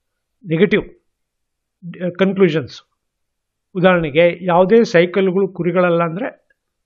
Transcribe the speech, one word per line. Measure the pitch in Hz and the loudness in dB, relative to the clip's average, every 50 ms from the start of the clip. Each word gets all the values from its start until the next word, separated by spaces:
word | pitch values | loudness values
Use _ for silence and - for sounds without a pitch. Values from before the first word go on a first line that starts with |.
| _ _ _ _ _ _ _ _ - 175 | _ _ _ _ _ _ _ _ -10 -4
ನೆಗೆಟಿವ್, | 160 160 - - 220 185 - - - _ _ _ _ _ _ _ _ _ _ _ _ _ _ _ _ _ - 170 170 175 180 | -2 0 0 2 0 -2 -4 -6 -14 _ _ _ _ _ _ _ _ _ _ _ _ _ _ _ _ _ -20 -18 -14 -10 -8
ಆ, | 175 170 - | -8 -4 -2
ಕನ್ಕ್ಲೂಷನ್ಸ್. | 190 190 190 190 196 170 151 160 131 - - - - _ _ _ _ _ _ _ _ _ _ _ _ _ _ _ _ _ - | -2 -2 0 2 0 2 0 -2 -6 -8 -12 -20 -20 _ _ _ _ _ _ _ _ _ _ _ _ _ _ _ _ _ -6
ಉದಾಹರಣೆಗೆ, | 190 170 185 185 175 165 151 131 160 175 175 170 - 180 | 0 2 2 2 2 0 -2 0 2 2 2 2 -2 -4
ಯಾವುದೇ | 180 170 175 185 175 220 233 226 | 0 2 2 2 4 4 2 2
ಸೈಕಲ್‌ಗಳು | - - 170 175 175 175 202 196 190 175 196 202 190 | 4 2 2 2 2 2 0 0 0 0 0 -2 -2
ಕುರಿಗಳಲ್ಲ | 196 - 165 180 170 185 180 180 170 170 170 | -4 -6 -4 -2 0 0 0 2 2 0 -2
ಅಂದ್ರೆ, | 165 160 190 262 - - _ _ _ _ _ _ _ _ _ _ | -2 -4 -8 -10 -10 -12 _ _ _ _ _ _ _ _ _ _